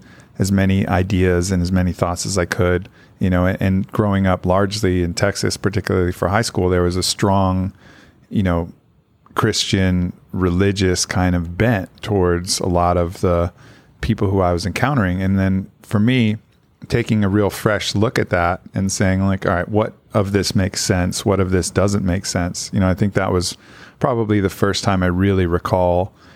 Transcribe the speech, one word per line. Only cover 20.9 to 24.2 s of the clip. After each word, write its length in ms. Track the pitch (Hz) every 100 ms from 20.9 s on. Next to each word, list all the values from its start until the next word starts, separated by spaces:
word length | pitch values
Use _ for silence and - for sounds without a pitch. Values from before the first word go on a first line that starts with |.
| 92 90 -
What 160 | 107 95
of 120 | 92
this 180 | 92 -
doesn't 340 | 95 101 101
make 220 | 95 92 -
sense?" 460 | 95 87 - -
You 60 | 101
know, 100 | 92
I 60 | 90
think 180 | 104
that 180 | 104 98
was 240 | 90 87 - - - - -
probably 420 | 147 117